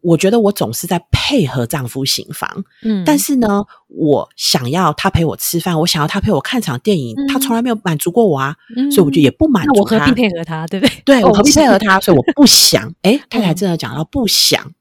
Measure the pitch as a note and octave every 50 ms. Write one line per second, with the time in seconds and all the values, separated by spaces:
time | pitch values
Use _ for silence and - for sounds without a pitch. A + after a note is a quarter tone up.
0 | _ F3 E3 D3 - F#3+ G#3+ A#3+ A3 G3+ G#3 - E3 A2 A#2 - - F3 F#3+ E3+
1 | _ _ - - - - C#4 C#4 F3 B2+ A2+ C3 A#2+ A2+ - D3 C3 A#2 - C3
2 | C3+ C#3 - - - - - - - - - - G3 _ _ _ - A3 G#3+ G3
3 | F3+ A3+ D4+ C#4+ D4 - D4 C4 A#3 G#3+ G3+ G3+ G#3 _ - _ _ _ - -
4 | D#3+ D3+ C#3 A2 - _ _ - - - - - B2+ A#2+ C#3+ F3+ F#3+ D#3+ D3+ -
5 | - - - D#3+ E3 D3+ G2 - - - - E3+ - F#3+ F3 D#3 D#3 F3+ - D#3+
6 | D3 D#3 - G3 - G#3+ G3+ C#3 - - - B3 G#3+ - B2+ B2 _ G#3 G#3 E3+
7 | C3 A#2+ A2 B3+ C#4 C#4 C#4 C#4 C4+ C4+ A#3 A3+ A#3+ B3+ A#3 G#3+ _ F#3 D#3+ D3
8 | - F3 E3+ A#3 A#3 G3+ D#3 C3+ C3+ C#3 D#3+ _ _ _ A3+ A#3+ C4 C#4+ C#4+ B3+
9 | F3+ C#3+ C#3 E3+ - B3+ - _ D#4+ D#4+ C4 F#3+ - D4 C4+ G3+ G3+ - A3 A3
10 | A3+ C#4 B3 G#3 B3 G#3 F3+ E3 E3+ - E3 D#3 D#3+ D#3+ - F#3+ G3+ C4 - -
11 | _ - C#4 B3+ G#3 F3+ - G3+ G#3 C#4+ C#4+ D#4 D#4 B3+ G#3 G3 A3 G#3 F#3+ F#3+
12 | - - F3+ C3 A#2+ - D4 - D4 A3+ - - - - - - A2 A2+ - _
13 | _ F3+ A#3 C#4+ - _ - B3 G#3+ F3+ D#3 F#3 G3+ F#3+ E3+ D#3+ - A#2 A#2 C#3
14 | D#3+ - - C#4+ A#3+ F#3+ - - - - - - - C#3 E3 _